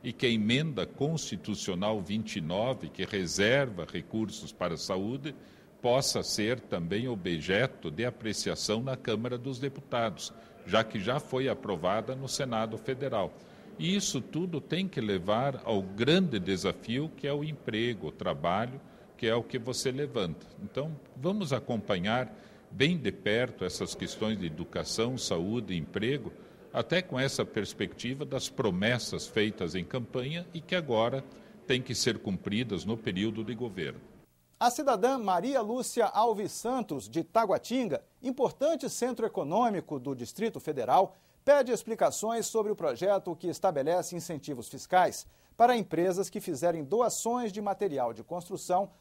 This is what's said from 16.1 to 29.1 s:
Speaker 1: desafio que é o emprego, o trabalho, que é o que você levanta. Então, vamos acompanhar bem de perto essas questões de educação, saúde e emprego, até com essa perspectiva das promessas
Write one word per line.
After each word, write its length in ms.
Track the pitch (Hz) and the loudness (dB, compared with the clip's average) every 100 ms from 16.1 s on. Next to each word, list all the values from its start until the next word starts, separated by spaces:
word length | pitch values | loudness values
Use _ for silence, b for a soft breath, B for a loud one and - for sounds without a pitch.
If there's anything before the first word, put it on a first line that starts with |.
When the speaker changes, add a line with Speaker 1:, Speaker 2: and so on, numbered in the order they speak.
| 170 185 113 | 6 6 0
Speaker 1:
desafio 720 | 87 95 92 82 - 120 156 - | 0 2 2 0 -2 -2 -2 -4
que 100 | 143 | -4
é 60 | |
o 100 | 143 | -2
emprego, 640 | 151 147 - 110 120 107 78 | -4 -6 -4 0 0 -2 -6
o 60 | |
trabalho, 680 | - 92 76 80 92 123 135 B B B - | -4 -2 0 2 2 0 -6 B B B -4
que 100 | 117 | 0
é 80 | |
o 80 | 117 | 2
que 160 | 113 131 | 0 -6
você 320 | 117 123 135 | -4 -2 -2
levanta. 560 | 127 147 120 92 78 - - | -2 -2 0 -2 -4 -12 -14
Então, 340 | 101 - 151 151 - - | -8 -4 -4 -6 -14 -4
vamos 360 | 143 208 175 | -2 0 0
acompanhar 800 | 127 - 120 - 98 95 120 127 - B B B | -2 0 -4 0 0 2 0 0 -8 B B B
bem 220 | - 143 180 | 2 4 4
de 160 | 113 | 0
perto 540 | - - 107 123 - 90 | -2 2 2 2 -2 -4
essas 280 | - 92 | -2 -6
questões 440 | - 90 - 107 107 | -4 -6 -2 -2 0
de 80 | 87 | -2
educação, 720 | 78 85 90 80 - 117 127 | -4 -6 -4 -4 0 0 0
saúde 560 | - 87 90 117 101 | -2 0 0 -2 -2
e 40 | 90 | -4
emprego, 540 | 73 101 110 143 - - B B B | -2 -2 0 0 -4 -12 B B B
até 300 | - 117 170 | -2 2 0
com 180 | 180 127 | 0 0
essa 240 | 135 - | 0 0
perspectiva 800 | 110 - 98 - 95 - 120 135 | -2 0 -4 -2 -4 -4 -8 -6
das 240 | 143 135 - | -4 -4 -6
promessas 760 | - 120 90 107 120 - | 0 0 4 2 2 -2